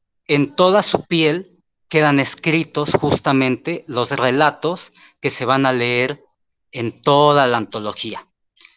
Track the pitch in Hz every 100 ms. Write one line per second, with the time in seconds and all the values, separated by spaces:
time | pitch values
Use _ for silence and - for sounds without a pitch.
0 | _ _ - 143 139 - 185 202 - -
1 | - 170 156 170 190 _ _ _ - 156
2 | 151 139 131 - 165 160 156 147 147 -
3 | 147 135 151 135 131 123 - 170 - 120
4 | 117 - 123 131 151 147 156 180 - _
5 | - _ 135 - 123 135 135 123 120 123
6 | 131 147 _ _ _ _ _ - 117 -
7 | - 143 147 143 127 117 107 113 107 -
8 | 113 98 - _ _ _ -